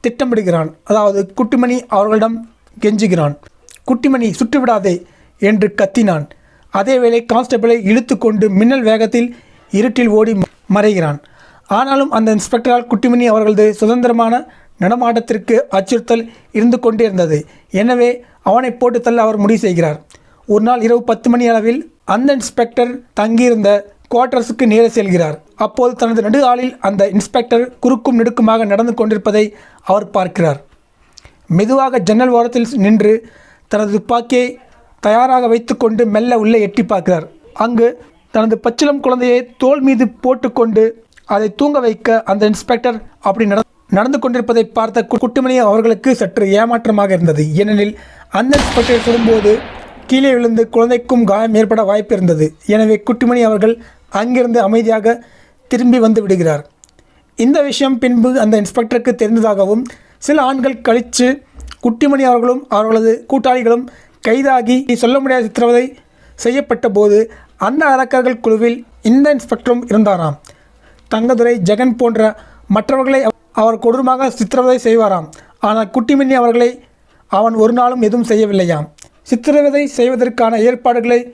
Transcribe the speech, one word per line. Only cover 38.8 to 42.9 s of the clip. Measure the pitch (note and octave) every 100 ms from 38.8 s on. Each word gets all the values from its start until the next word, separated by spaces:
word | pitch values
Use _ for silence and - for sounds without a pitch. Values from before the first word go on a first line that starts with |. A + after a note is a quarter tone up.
| D4 C#4+
குழந்தையை | C4 B3+ B3 B3 B3 -
தோள் | C4 C#4+ C4+
மீது | A#3+ B3 -
போட்டுக்கொண்டு | B3+ B3+ C4 - A#3 G#3+ A3 A3+ _ _ -
அதை | G#3 A3
தூங்க | G#3 C#4+ D4
வைக்க | A#3+ A3 A3+ A3+
அந்த | A3 G3+ G#3+
இன்ஸ்பெக்டர் | G#3+ - A#3+ B3